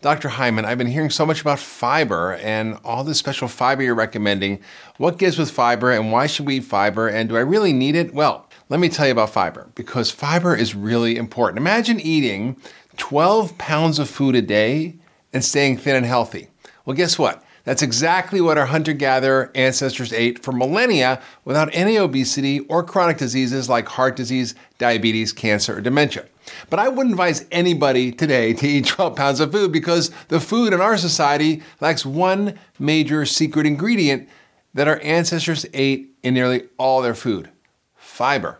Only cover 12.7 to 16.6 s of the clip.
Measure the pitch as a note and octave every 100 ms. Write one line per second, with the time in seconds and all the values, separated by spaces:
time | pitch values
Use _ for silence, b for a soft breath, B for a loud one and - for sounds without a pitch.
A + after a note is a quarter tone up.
12.7 | B B - - C#3+ E3+ A3 F#3+ - -
13.7 | D#3 D#3+ C#3+ C3 - C#3 B2+ G2+ G#2 A2
14.7 | D3 E3 E3 b b _ C3 - D3 C#3
15.7 | C3 D3 C3 A#2+ B2 A#2 E2+ - _